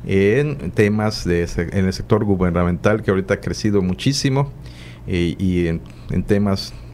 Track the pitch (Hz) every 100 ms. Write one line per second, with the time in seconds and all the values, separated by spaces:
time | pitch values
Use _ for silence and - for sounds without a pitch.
0 | 85 95 98 117 147 143 87 - 104 107
1 | 107 110 87 87 85 - 85 101 92 92
2 | - 113 104 98 92 85 87 87 107 107
3 | 107 95 95 101 - 87 110 101 92 92
4 | - 143 139 135 139 - - - - -
5 | - 92 87 - 95 90 85 82 - -
6 | - 95 87 101 101 95 - - -